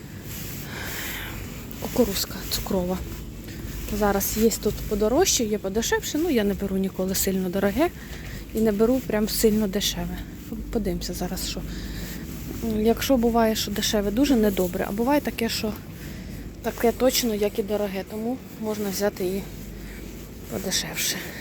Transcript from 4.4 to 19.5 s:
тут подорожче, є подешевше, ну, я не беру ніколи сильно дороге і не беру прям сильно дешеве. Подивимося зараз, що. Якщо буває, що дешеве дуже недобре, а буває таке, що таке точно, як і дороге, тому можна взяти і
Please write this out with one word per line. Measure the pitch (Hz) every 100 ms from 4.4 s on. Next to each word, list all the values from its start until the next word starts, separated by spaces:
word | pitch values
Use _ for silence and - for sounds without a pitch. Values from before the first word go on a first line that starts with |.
| 226
тут | - 214
подорожче, | - - 202 214 277 381 -
є | 208 208
подешевше, | 190 214 - 440 - 302
ну, | 349
я | 233
не | 202
беру | 190 196 190
ніколи | 190 - 185 190
сильно | 196 190 185
дороге | 190 202 214 349 - - - - - - 220
і |
не | 220
беру | 202 226 262 -
прям | 214 214
сильно | - 220 214 208
дешеве. | 196 - 175 175 180 - - - 220 -
Подивимося | 226 196 175 -
зараз, | 175 180 180 -
що. | - - - - - - - - - - - 226 214
Якщо | 220 226 - 254
буває, | 233 233 220 214
що | 208
дешеве | 208 - 208 202
дуже | 214 277 233
недобре, | 208 190 180 185 -
а |
буває | 202 240 294
таке, | 240 - 226
що | - 214 - - - - - - - - -
таке | - - 233
точно, | - 254 - 240 208
як | 208 214
і |
дороге, | 202 208 208 190 -
тому | 214 226 254 - -
можна | 220 214 202
взяти | 185 202 208 185
і | 196 -